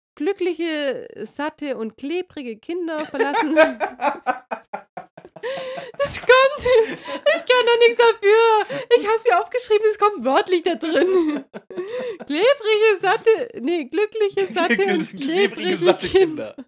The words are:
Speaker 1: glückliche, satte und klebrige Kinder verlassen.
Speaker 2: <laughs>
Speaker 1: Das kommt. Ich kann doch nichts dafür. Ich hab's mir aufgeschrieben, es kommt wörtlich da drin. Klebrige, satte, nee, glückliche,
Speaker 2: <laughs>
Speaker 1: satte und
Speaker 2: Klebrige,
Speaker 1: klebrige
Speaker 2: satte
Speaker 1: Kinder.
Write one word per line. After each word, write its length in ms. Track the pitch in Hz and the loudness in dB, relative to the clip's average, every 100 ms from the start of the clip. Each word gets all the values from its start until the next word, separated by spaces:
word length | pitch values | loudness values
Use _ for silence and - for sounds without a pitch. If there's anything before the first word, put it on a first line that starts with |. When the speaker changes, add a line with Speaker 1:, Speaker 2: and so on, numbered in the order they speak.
| _ - | _ -8
Speaker 1:
glückliche, 920 | 294 392 359 320 339 311 285 196 - - 220 | -4 -2 -4 -4 -4 -4 -4 -6 -10 -14 -12
satte 520 | - 294 302 294 226 | -8 -8 -6 -8 -6
und 180 | 220 - | -8 -10
klebrige 600 | 277 349 359 - 247 220 | -8 -6 -8 -10 -12 -12
Kinder 420 | - 339 339 311 302 | -10 -8 -6 -6 -6
verlassen. 500 | - 269 339 311 311 | -2 -2 0 0 4
Speaker 2:
<laughs> 880 | 311 254 359 - 247 - - 254 - - _ 196 - - - - - - 480 539 523 523 539 - | 4 2 -6 -4 -4 -4 -6 -6 -6 -14 _ -16 -16 -18 -18 -20 -20 -14 -10 -8 -8 -10 -12 -6
Speaker 1:
Das 240 | 554 - | -4 -4
kommt. 440 | - 508 539 571 494 508 440 | 2 4 4 0 2 2 2
Ich 580 | - - 277 587 330 - | -2 -10 -4 0 0 2
kann 200 | 494 466 | 2 4
doch 140 | 466 | 4
nichts 180 | 466 466 | 4 4
dafür. 800 | 466 440 403 440 453 440 392 554 508 480 | 2 4 4 4 4 2 0 -6 2 2
Ich 80 | 403 | 2
hab's 160 | 453 480 | 0 2
mir 160 | 359 | 0
aufgeschrieben, 440 | 440 494 480 427 427 | 0 -4 0 2 2
es 80 | 415 | 2
kommt 240 | 415 403 | 0 0
wörtlich 400 | 240 277 415 359 | 0 0 2 0
da 120 | 349 330 | 0 -4
drin. 680 | 330 311 359 370 320 294 - 214 - 381 381 494 508 381 | -2 0 2 2 2 -2 -8 -18 -16 -12 -8 -8 -8 -10
Klebrige, 800 | - 285 453 571 427 427 440 392 | -6 0 2 2 2 2 4 2
satte, 500 | 381 427 440 440 262 - | 0 0 4 2 0 -6
nee, 220 | 240 349 262 | -4 -4 -2
glückliche, 600 | 330 427 440 403 392 381 | -2 -2 0 -2 -2 -4
Speaker 2:
<laughs> 80 | |
Speaker 1:
satte 300 | 349 339 - 392 | 0 0 2 2
und 240 | 370 311 | 0 -2
Speaker 2:
Klebrige, 380 | - 269 339 403 | -6 -4 0 0
Speaker 1:
klebrige 280 | 320 330 359 | 0 -2 0
Speaker 2:
satte 300 | 349 359 381 | 2 2 2
Speaker 1:
Kinder. 480 | 381 359 302 107 - | 2 2 -2 -10 -12